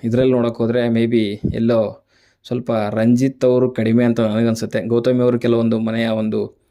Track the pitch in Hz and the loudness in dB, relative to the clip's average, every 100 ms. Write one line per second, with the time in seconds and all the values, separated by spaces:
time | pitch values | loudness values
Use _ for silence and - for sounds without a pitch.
0 | 117 120 131 123 117 117 113 120 120 117 | -2 2 2 2 0 -2 -2 0 0 0
1 | 117 117 104 104 - 113 113 117 104 - | 2 0 0 -4 -6 -2 0 2 0 -6
2 | _ _ _ _ - 123 123 113 104 110 | _ _ _ _ -8 -6 -4 -4 -2 0
3 | 113 123 135 135 127 127 127 127 113 117 | 2 4 2 0 2 2 0 0 0 2
4 | 120 117 110 110 117 113 113 110 104 120 | 2 0 0 0 0 -2 -4 -6 -2 0
5 | 123 127 123 120 120 117 117 113 113 113 | 2 2 2 0 0 0 0 -2 -2 -2
6 | 113 110 110 107 104 - _ | -2 -2 -2 -4 -6 -10 _